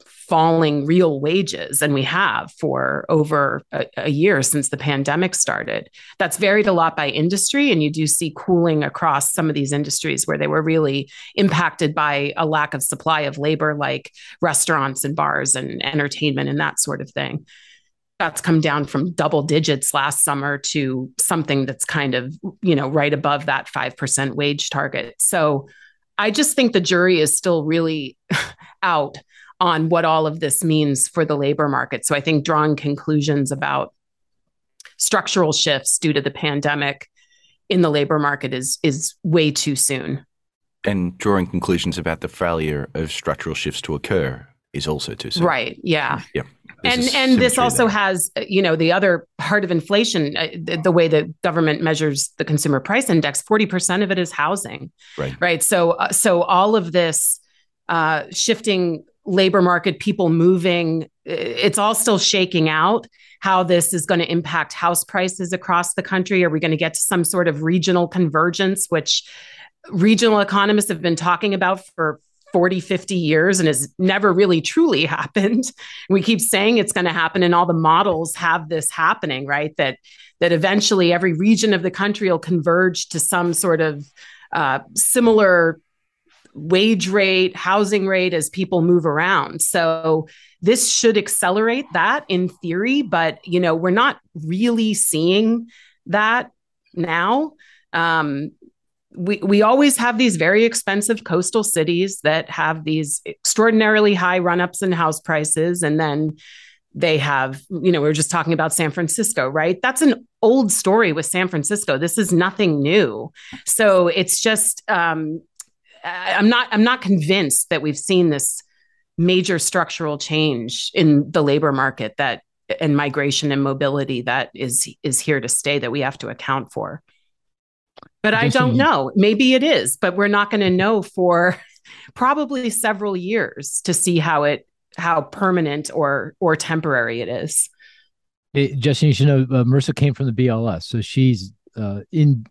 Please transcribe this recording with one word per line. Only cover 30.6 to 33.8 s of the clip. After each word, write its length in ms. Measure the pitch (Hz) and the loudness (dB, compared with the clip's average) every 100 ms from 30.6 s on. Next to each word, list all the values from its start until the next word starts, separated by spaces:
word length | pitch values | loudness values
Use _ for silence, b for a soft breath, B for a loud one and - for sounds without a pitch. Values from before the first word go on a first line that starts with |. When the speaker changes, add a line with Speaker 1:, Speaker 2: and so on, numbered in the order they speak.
Speaker 1:
means 440 | 160 156 147 135 - | 2 2 2 0 -2
for 180 | 170 156 | -2 0
the 100 | 143 | 0
labor 320 | 139 147 147 | 0 0 0
market. 380 | 131 131 127 - | -2 -4 -6 -4
So 100 | 143 | -2
I 60 | |
think 240 | 147 151 147 | 0 0 0
drawing 300 | 151 151 147 | 0 0 0
conclusions 760 | 147 143 - 151 143 143 135 | -4 -4 -2 0 0 0 -2
about 420 | 139 139 139 | -4 -4 -4